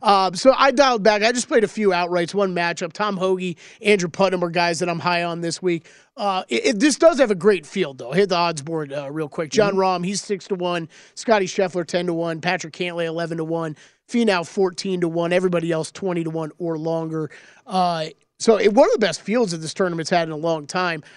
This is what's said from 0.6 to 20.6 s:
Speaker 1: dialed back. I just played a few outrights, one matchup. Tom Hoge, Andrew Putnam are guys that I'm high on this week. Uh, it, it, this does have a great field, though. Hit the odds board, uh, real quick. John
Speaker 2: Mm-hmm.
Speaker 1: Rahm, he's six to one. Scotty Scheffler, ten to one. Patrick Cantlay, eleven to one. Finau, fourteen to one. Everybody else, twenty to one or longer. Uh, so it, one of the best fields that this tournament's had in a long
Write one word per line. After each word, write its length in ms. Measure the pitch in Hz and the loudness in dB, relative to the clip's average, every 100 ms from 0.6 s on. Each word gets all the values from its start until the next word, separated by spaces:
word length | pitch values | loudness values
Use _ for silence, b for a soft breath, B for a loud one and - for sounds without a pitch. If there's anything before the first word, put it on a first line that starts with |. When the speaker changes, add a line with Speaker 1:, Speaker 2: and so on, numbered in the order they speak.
| 277 | 4
Speaker 1:
dialed 320 | 254 277 240 | 4 4 2
back. 180 | 196 208 | 0 0
I 120 | 220 | 2
just 160 | 247 - | 0 0
played 160 | 269 208 | 2 2
a 20 | |
few 220 | - 208 | 0 2
outrights, 440 | 175 175 175 170 | 2 0 -2 -2
one 220 | 196 196 175 | 0 0 0
matchup. 380 | 170 170 175 | -2 -2 -6
Tom 240 | - 208 190 | -4 -4 -2
Hoge, 400 | 190 185 180 160 B B | 0 0 -4 -8 B B
Andrew 260 | 208 208 175 | 0 2 0
Putnam 340 | - 190 185 | 0 0 0
are 80 | 175 | -2
guys 300 | 170 175 165 | 0 0 0
that 80 | 175 | -2
I'm 120 | 170 | -2
high 240 | 170 175 | -2 0
on 180 | 175 170 | -2 -4
this 200 | 170 160 | -6 -4
week. 240 | 185 170 b b b - | -4 -4 b b b -6
Uh, 280 | 208 185 - | -4 -2 -2
it, 180 | 226 254 | -2 0
it, 120 | 208 | 2
this 160 | 294 - | 2 6
does 240 | 330 285 | 6 6
have 100 | 247 | 2
a 60 | 190 | 2
great 300 | 190 185 - | 2 2 0
field, 320 | 202 156 131 | -4 -4 -6
though. 160 | - | -4
Hit 160 | 175 202 | 0 2
the 80 | 175 | 2
odds 240 | 170 160 | 0 -2
board, 320 | 143 160 143 | -6 -6 -6
uh, 180 | 139 139 | -8 -8
real 160 | 156 147 | -6 -6
quick. 240 | - 156 | -6 -2
John 200 | 214 202 | 2 2
Speaker 2:
Mm-hmm. 60 | 190 | 4
Speaker 1:
Rahm, 260 | 190 180 180 | 2 2 -2
he's 160 | 202 | -4
six 260 | - 196 - | -6 -6 -4
to 80 | 190 | -4
one. 320 | 175 175 165 B B - | -2 -4 -6 B B -8
Scotty 300 | - 214 185 | 0 0 0
Scheffler, 400 | - 185 180 165 | -2 -2 -2 -4
ten 200 | 180 175 | -2 -2
to 80 | |
one. 260 | 165 170 165 | -2 -4 -4
Patrick 340 | 175 180 160 | -2 -4 -4
Cantlay, 300 | - 180 170 | -8 -6 -4
eleven 340 | 165 165 165 165 | -4 -4 -4 -6
to 40 | |
one. 320 | 160 165 160 151 b b - | -4 -4 -6 -10 b b -4
Finau, 400 | 240 226 185 165 | 0 2 2 0
fourteen 540 | - 190 180 196 180 | 0 0 0 -4 -2
to 80 | 170 | -2
one. 240 | 165 170 | 0 2
Everybody 400 | 180 185 175 165 | 2 2 0 0
else, 180 | 160 156 | -2 -4
twenty 320 | - 196 175 | -6 -4 -4
to 60 | 160 | -4
one 220 | 160 156 - | -4 -6 -6
or 200 | 170 160 | -6 -4
longer. 520 | 165 165 160 160 156 B B B - | -4 -4 -4 -4 -6 B B B -6
Uh, 380 | 185 180 165 156 - _ - | -2 0 -2 -6 -12 _ -2
so 140 | - 202 | 2 4
it, 180 | 196 | 6
one 140 | 208 330 | 6 6
of 60 | |
the 60 | 453 | 4
best 220 | 196 - | 0 -2
fields 300 | - 233 214 | -2 0 0
that 60 | 170 | -2
this 160 | 156 | -6
tournament's 360 | - 185 170 156 | -2 -2 -2 0
had 200 | 175 165 | 0 0
in 20 | |
a 60 | 151 | -4
long 280 | 165 160 | -2 -2